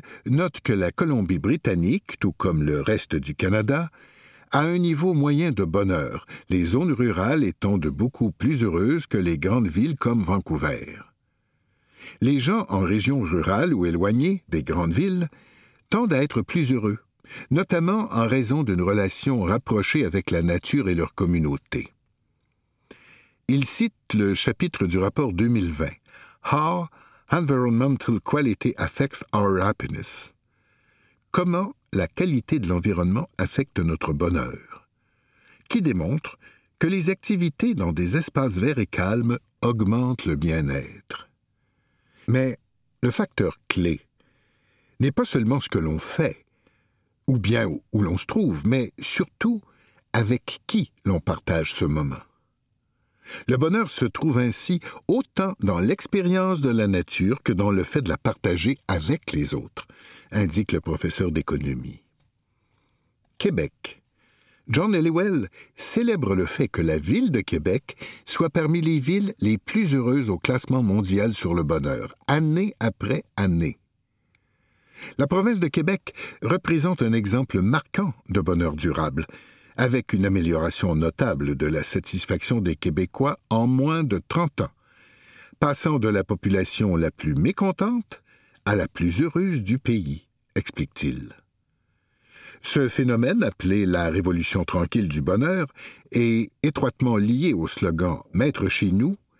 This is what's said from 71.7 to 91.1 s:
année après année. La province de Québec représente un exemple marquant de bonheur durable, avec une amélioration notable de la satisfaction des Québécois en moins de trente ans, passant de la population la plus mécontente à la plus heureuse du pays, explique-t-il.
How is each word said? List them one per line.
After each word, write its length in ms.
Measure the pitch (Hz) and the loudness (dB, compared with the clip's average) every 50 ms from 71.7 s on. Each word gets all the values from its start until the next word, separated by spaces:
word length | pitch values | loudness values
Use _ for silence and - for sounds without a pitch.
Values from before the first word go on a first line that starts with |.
| 82 78 71 139 135 120 120 127 - _ _ - | 0 0 0 -2 -4 -4 -6 -10 -14 _ _ 0
année 460 | 139 151 160 156 156 175 196 208 - - | 0 2 2 2 0 0 -2 -2 -4 -2
après 440 | 113 113 - - 98 101 131 160 - _ - - | -4 -4 -4 -2 -4 -4 -4 -4 -6 _ -4 -2
année. 420 | 101 95 85 85 85 - - - _ _ _ _ _ _ _ _ _ _ _ _ _ _ _ _ _ _ _ _ _ _ _ - - - - - | 0 0 2 2 0 -2 -4 -8 _ _ _ _ _ _ _ _ _ _ _ _ _ _ _ _ _ _ _ _ _ _ _ -20 -20 -10 -4 -2
La 100 | 139 139 | -2 0
province 320 | 175 185 196 233 233 190 | 2 2 2 2 2 0
de 80 | 175 147 | 0 0
Québec 460 | - 170 151 175 196 185 - - - - - - - - | 0 0 0 0 0 -2 -4 -8 -14 -14 -14 -14 -12 -6
représente 600 | - 117 170 180 - - 170 160 139 180 185 - | -2 -2 -2 0 0 0 0 2 2 0 0 0
un 120 | 123 113 113 | 2 2 2
exemple 480 | 113 104 101 98 127 135 - - 98 | 2 2 2 2 0 0 0 0 2
marquant 520 | 90 104 135 160 - _ - - 202 175 - - _ - | 2 4 2 2 0 _ -4 -2 -2 -2 -2 -6 _ -4
de 120 | 92 101 | -2 0
bonheur 340 | 85 85 87 85 87 82 78 | 0 2 2 2 2 0 -2
durable, 500 | 76 82 85 85 80 78 76 65 69 - - - - - - - - _ - - - | -2 -2 -2 0 0 -2 -2 -2 -4 -6 -8 -10 -20 -20 -20 -20 -20 _ -12 -4 -2
avec 360 | 123 127 123 131 - - - | -2 0 0 -2 -2 0 0
une 120 | 95 95 | 0 2
amélioration 680 | 101 98 98 82 85 82 80 80 82 - - - 92 82 | 2 2 2 2 2 2 2 0 0 -2 -2 0 0 2
notable 600 | 78 80 82 - - 139 120 87 69 71 71 71 | 2 0 0 0 0 0 0 0 0 -2 -2 -2
de 100 | 67 76 | -2 -2
la 180 | 76 78 76 76 | -2 -2 -2 -2
satisfaction 800 | - - 95 - - - 95 - - 98 - - - 123 117 | -2 -4 -4 -4 -4 -4 -4 -4 -2 -4 -2 -2 0 0 0
des 140 | 98 90 80 | 0 0 -2
Québécois 640 | - - 90 76 - 92 - - - 135 143 147 - _ - | -2 -2 -2 -2 -2 -2 -2 -2 -2 0 0 -2 -4 _ -2
en 180 | 113 113 117 123 | 0 2 2 2
moins 360 | 131 131 135 151 160 165 160 | 2 2 2 2 0 0 0
de 180 | 131 101 92 - - | 0 -2 -2 -4 -2
trente 340 | - 165 175 151 - - | -2 -2 -2 -2 -2 -4
ans, 100 | 104 - - _ _ _ _ _ _ _ _ _ _ - - - - - _ - | -6 -6 -6 _ _ _ _ _ _ _ _ _ _ -20 -20 -20 -20 -16 _ 0
passant 380 | - 147 143 - - 165 151 135 | 0 0 2 2 0 0 2 2
de 120 | 107 110 | 2 2
la 140 | 104 98 95 | 2 2 0
population 720 | - 107 90 - 95 98 95 92 - - - 110 101 87 | 0 -2 -2 0 0 2 2 2 0 0 0 0 2 2
la 140 | 82 82 78 | 2 2 0
plus 260 | - - - - 101 | -2 -2 -4 -2 0
mécontente 840 | 139 160 151 196 - 202 190 185 - 196 214 247 240 214 - - - _ _ _ _ _ _ _ _ - | 2 2 0 2 0 0 0 0 0 0 0 0 -2 -4 -6 -12 -20 _ _ _ _ _ _ _ _ -2
à 100 | - 104 | 0 0
la 120 | 101 87 - | 0 0 -2
plus 340 | - - 85 87 87 98 | -4 -2 -2 0 2 0
heureuse 420 | 156 170 - 170 190 196 170 131 101 | 0 0 0 0 0 0 0 -2 -2
du 160 | 92 117 131 | -2 -2 -2
pays, 480 | - - 117 110 87 71 71 78 - _ _ _ _ _ - | 0 0 -2 -2 -2 -4 -6 -8 -10 _ _ _ _ _ -6
explique-t-il. 800 | - - - - - 76 - - - - 69 | -6 -6 -6 -4 -6 -6 -6 -6 -6 -4 -4